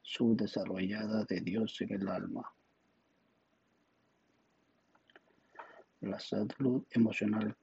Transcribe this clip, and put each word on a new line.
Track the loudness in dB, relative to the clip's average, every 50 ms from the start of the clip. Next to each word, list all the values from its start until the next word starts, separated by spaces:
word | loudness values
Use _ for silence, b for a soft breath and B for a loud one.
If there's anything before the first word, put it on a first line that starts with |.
subdesarrollada | _ -10 -2 2 4 4 6 4 2 0 0 -2 -2 -2 -2 -2 0 0 0 -2 -2 -2 0 -2 0
de | 0 -2 -2 -2
Dios | -2 0 0 0 -2 -2 -4 -4
en | -2 -2
el | -2 -2 -2
alma. | -2 -2 -4 -4 -6 -8 -8 -10 -16 _ _ _ _ _ _ _ _ _ _ _ _ _ _ _ _ _ _ _ _ _ _ _ _ _ _ _ _ _ _ _ _ _ _ _ _ _ _ _ _ _ _ _ _ _ _ _ _ _ _ _ -20 -20 _ _ _ _ B B B B B B B B B _ _ _
La | -4 -4 -4 -4
salud | -4 -2 0 0 0 -2 -2 0 2 2 2 2 -2 _ 4
emocional | 4 4 4 4 2 2 2 2 2 0 -2 -4 _